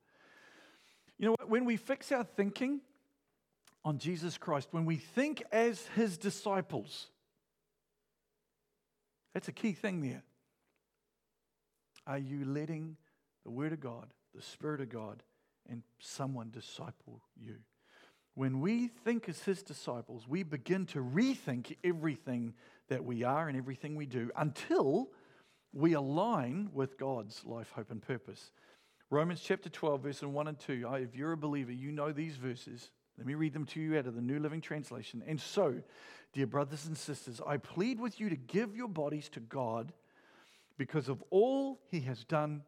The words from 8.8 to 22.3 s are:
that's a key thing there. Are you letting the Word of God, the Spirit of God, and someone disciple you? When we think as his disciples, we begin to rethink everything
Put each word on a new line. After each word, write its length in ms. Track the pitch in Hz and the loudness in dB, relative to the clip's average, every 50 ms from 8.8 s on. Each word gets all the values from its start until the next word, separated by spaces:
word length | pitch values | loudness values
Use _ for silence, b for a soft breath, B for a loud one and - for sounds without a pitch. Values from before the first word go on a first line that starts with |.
| _ _ _ _ _ _ _ _ _ _ - | _ _ _ _ _ _ _ _ _ _ -6
that's 140 | 190 - | -6 -4
a 60 | - - | -6 -8
key 200 | - - 220 175 | -2 -2 -2 -2
thing 280 | - - 208 185 170 | 0 -2 -2 -2 0
there. 200 | 143 127 123 131 - _ _ _ _ _ _ _ _ _ _ _ _ _ _ _ _ _ _ _ _ _ _ _ _ _ _ _ _ _ _ _ _ _ _ - - | -2 -2 -4 -6 -10 _ _ _ _ _ _ _ _ _ _ _ _ _ _ _ _ _ _ _ _ _ _ _ _ _ _ _ _ _ _ _ _ _ _ -14 -8
Are 140 | 151 139 139 | -6 -4 -4
you 260 | 139 131 143 143 139 | -4 -4 -4 -4 -2
letting 500 | 135 139 147 151 156 160 156 160 160 156 - _ _ _ _ _ _ _ _ - | -2 -2 -2 -2 -2 -4 -6 -6 -8 -10 -14 _ _ _ _ _ _ _ _ -12
the 60 | 117 | -10
Word 240 | 117 127 147 156 160 | -6 -4 -2 -2 -4
of 60 | 151 | -4
God, 340 | 139 123 117 120 113 117 - _ _ _ - | -6 -8 -8 -10 -14 -18 -20 _ _ _ -18
the 60 | - - | -16 -16
Spirit 380 | - - - - 151 151 135 | -16 -12 -6 -4 -4 -2 -2
of 80 | 135 113 | -4 -6
God, 340 | 120 113 107 104 107 117 - _ _ _ _ _ _ _ - | -6 -8 -8 -8 -10 -14 -18 _ _ _ _ _ _ _ -14
and 140 | - 120 117 - _ _ | -12 -12 -12 -12 _ _
someone 540 | - - - - - 139 135 135 123 113 113 | -20 -16 -12 -6 -4 -4 -2 -4 -4 -6 -8
disciple 720 | 110 113 - - - - - - - _ - 120 117 113 _ _ _ | -10 -12 -14 -12 -12 -10 -10 -10 -12 _ -18 -20 -20 -20 _ _ _
you? 200 | - 110 113 110 107 110 _ b b b b b b b b b b b b b | -16 -14 -14 -14 -14 -16 _ b b b b b b b b b b b b b
When 260 | 131 135 131 131 131 | 0 0 2 2 2
we 280 | 143 196 226 233 247 240 | 2 2 2 2 2 0
think 380 | - - - 220 240 226 226 190 | -4 -2 0 0 0 2 0 -4
as 120 | 156 - | -6 -4
his 220 | - 202 190 175 - | 0 0 0 0 -2
disciples, 640 | - 147 - - 156 123 120 117 - 120 117 110 | -12 -12 -8 -4 -4 -4 -4 -4 -8 -10 -10 -4
we 160 | 120 143 185 196 | 0 0 0 0
begin 420 | 151 151 135 113 - 175 190 185 | 0 -4 -2 2 2 2 2 2
to 120 | 165 - 147 | 0 -2 -2
rethink 760 | 127 123 131 180 247 269 262 - - - 127 123 120 - 156 - - | 0 4 4 6 6 6 4 0 0 -2 -2 -2 -2 -6 -6 0 2
everything 720 | 180 170 165 156 165 139 - - 139 | 2 2 4 2 0 0 0 -2 -2